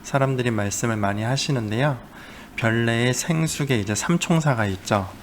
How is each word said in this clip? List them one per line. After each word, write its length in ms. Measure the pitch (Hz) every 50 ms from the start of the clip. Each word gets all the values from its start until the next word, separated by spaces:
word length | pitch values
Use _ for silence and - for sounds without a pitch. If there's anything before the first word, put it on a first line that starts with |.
| -
사람들이 480 | - - 139 135 135 135 127 123 123
말씀을 460 | 117 107 101 101 98 - - 120 113 107
많이 260 | 104 98 101 104 110
하시는데요. 720 | 113 131 135 - - 147 127 113 107 104 113 135 151 139 113 - - - - - - - - - - - -
별내에 540 | - 113 113 117 117 117 117 117 120 123
생숙에 680 | 127 - - - 170 160 160 156 - - 147 135 135 113
이제 160 | 101 95 107
삼총사가 720 | - - - 175 175 - - 180 165 151 151 135 113 110 101
있죠. 420 | 95 92 - - 120 104 95 92 - -